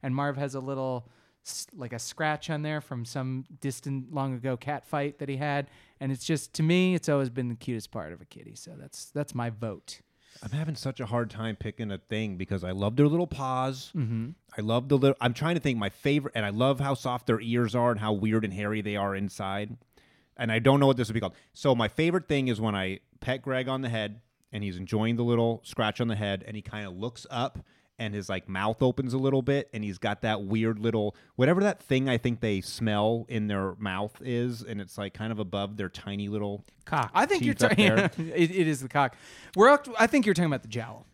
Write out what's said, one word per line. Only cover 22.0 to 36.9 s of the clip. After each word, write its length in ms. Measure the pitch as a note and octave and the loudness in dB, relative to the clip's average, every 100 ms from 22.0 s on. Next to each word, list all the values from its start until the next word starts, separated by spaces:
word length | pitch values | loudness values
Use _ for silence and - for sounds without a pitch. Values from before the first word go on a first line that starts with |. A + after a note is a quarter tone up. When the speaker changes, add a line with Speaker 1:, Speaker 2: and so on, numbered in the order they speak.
| D#3+ F3+ - | 2 2 0
Speaker 2:
thing 220 | D3 C3 | 0 2
is 100 | G#2+ | 0
when 160 | A2 G2+ | 0 0
I 240 | F#2 F#2+ _ _ | -2 -6 _ _
pet 200 | - C3 | -4 -4
Greg 260 | C3 B2+ B2+ | -2 -4 -2
on 120 | C3 | -4
the 60 | C3 | -2
head 300 | A#2 G#2 G#2+ _ _ _ | -2 -4 -8 _ _ _
and 120 | A2 | -8
he's 140 | G2+ F2+ | -6 -6
enjoying 380 | F#2 A2 A2 A#2 | -2 0 2 2
the 80 | |
little 380 | A#2+ A#2 A#2 A2+ | 2 2 2 0
scratch 360 | - - A2 - | -6 -2 -2 0
on 80 | A#2 | -2
the 80 | G#2 | 0
head 280 | G#2 G2 - | 0 -2 -4
and 100 | G#2+ | -12
he 60 | |
kinda 260 | - G#2+ G2+ | -10 -10 -10
looks 340 | F2+ A2 A#2 - | -8 -8 -10 -10
up 260 | B2 B2+ - - _ _ _ | -4 -4 -6 -18 _ _ _
and 160 | A2 | -6
his, 160 | G#2 F#2 | -4 -4
like, 180 | F#2+ - | -6 -4
mouth 360 | F#2+ G2+ A2 | -2 0 2
opens 300 | C3 B2 C3 | 2 2 -2
a 40 | B2+ | 0
little 240 | C3+ C3+ | 2 2
bit 260 | B2+ C#3 - | 2 0 -2
and 100 | A2+ | -6
he's 140 | G#2 F#2 | -6 -4
got 240 | A2+ G#2 | -4 -2
that 220 | A2+ G#2+ | -2 -2
weird 340 | G2 A2 A2 A2 | 0 2 2 0
little, 380 | A2+ A2 G#2 - - - | 0 0 0 -4 -16 0
whatever 240 | C3 F3+ | 4 4
that 200 | G3+ - | 2 0
thing 260 | - C3 C3+ | 0 2 4
I 100 | A#2+ | 2
think 200 | B2 A#2 | 0 0
they 220 | A2 G2 | 0 0
smell 640 | - - A2+ G#2 G#2+ A#2 A2+ | -2 -2 0 2 2 2 -2
in 180 | A#2 G#2+ | -4 0
their 260 | G2+ G2 F2+ | 0 -2 -2
mouth 360 | G#2 F#2 G#2 - | -4 -4 -4 -8
is, 380 | C3 A#2+ B2 A#2 | -4 -2 -2 -4
and 180 | A2+ G#2+ | -8 -8
it's, 160 | G2 - | -8 -8
like, 160 | G2+ - | -8 -6
kind 160 | A2 | -6
of 80 | A2 | -4
above 380 | G2+ G2+ G2 G#2 | -4 -4 -4 -4
their 120 | F#2+ | -6
tiny 380 | - - G2+ G2+ | -6 -8 -6 -4
little 360 | G#2 G2+ G2+ - _ | -4 -4 -6 -12 _
Speaker 3:
Cock. 240 | - | -4